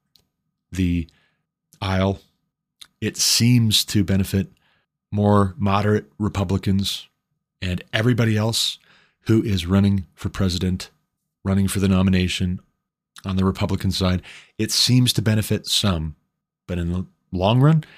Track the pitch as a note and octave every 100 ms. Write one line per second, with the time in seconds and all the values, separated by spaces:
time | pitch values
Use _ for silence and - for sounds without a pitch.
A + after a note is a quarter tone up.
0 | _ _ _ _ _ _ _ F2+ F#2 F2
1 | E2 _ _ _ _ _ _ _ G2 F#2+
2 | G2 G2 - _ _ _ _ _ - _
3 | A2 - - - A#2 B2 A2+ G#2 - G#2+
4 | G2 G2 F#2+ G2 F#2+ _ _ _ _ _
5 | _ G#2 G#2 G#2 G2 F2 G2+ G2 G#2 G#2+
6 | - _ G#2 G2+ F#2+ G2 G#2 G2 G2 -
7 | - _ _ _ _ _ F#2 F2+ - A2
8 | A2+ A#2+ A2+ G#2+ A2 A2+ - - _ _
9 | _ _ - A2 - F#2+ E2+ F#2+ G2+ G2
10 | - _ G2 - F#2+ F2+ F#2 F#2 - _
11 | _ _ _ _ F#2+ F#2+ F#2+ G2 F#2+ F#2+
12 | F#2+ F#2+ F2+ - F#2 F#2 - _ _ _
13 | _ - G2 F#2+ F#2+ F#2+ G2 F#2+ G2+ F2+
14 | F#2 F2+ - - - _ G#2+ - - B2
15 | B2 - G#2+ A2 G#2 G#2+ - - G#2+ E2+
16 | D#2 D2 _ _ _ _ - F2 E2+ F2+
17 | F#2 _ _ F2+ F#2+ A#2+ C#3+ D#3+ -